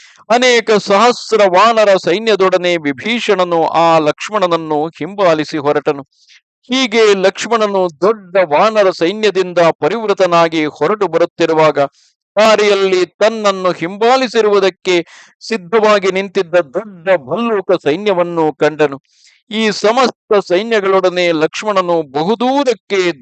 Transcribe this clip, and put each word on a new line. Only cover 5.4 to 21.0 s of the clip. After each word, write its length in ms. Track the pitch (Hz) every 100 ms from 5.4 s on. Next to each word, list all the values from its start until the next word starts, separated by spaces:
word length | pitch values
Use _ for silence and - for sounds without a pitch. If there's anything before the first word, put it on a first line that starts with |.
| 147 156
ಹೊರಟನು. 460 | 139 147 147 139 135 _ _ - _ _
ಹೀಗೆ 520 | - 254 254 226 220
ಲಕ್ಷ್ಮಣನು 760 | 196 185 - 220 226 208 196 180 147
ದೊಡ್ಡ 360 | 185 226 185 190
ವಾನರ 540 | 175 147 208 214 190
ಸೈನ್ಯದಿಂದ 680 | 170 170 214 214 185 180 175
ಪರಿವೃತನಾಗಿ 1040 | 165 - 151 226 214 190 185 170 165 160
ಹೊರಟು 420 | 151 - 151 208 185
ಬರುತ್ತಿರುವಾಗ 720 | 160 170 - 165 160 156 147 143 _ _ _ _ -
ದಾರಿಯಲ್ಲಿ 680 | 220 214 208 196 190 180 175
ತನ್ನನ್ನು 680 | - 208 226 208 190 185
ಹಿಂಬಾಲಿಸಿರುವುದಕ್ಕೆ 1300 | 165 165 202 226 262 254 220 208 202 190 185 - 175 165 - - _
ಸಿದ್ಧವಾಗಿ 720 | - 226 175 220 214 208 190
ನಿಂತಿದ್ದ 420 | 185 196 196 170
ದೊಡ್ಡ 540 | 175 147 170 214 180 165 180
ಭಲ್ಲೂಕ 540 | 127 180 233 208 185 175
ಸೈನ್ಯವನ್ನು 720 | 151 170 208 180 175 170 156
ಕಂಡನು. 460 | 143 151 151 147 139 _ _ _ _ -
ಈ 200 | 214 220
ಸಮಸ್ತ 800 | - 254 240 240 - - 208 -
ಸೈನ್ಯಗಳೊಡನೆ 840 | 175 226 226 190 190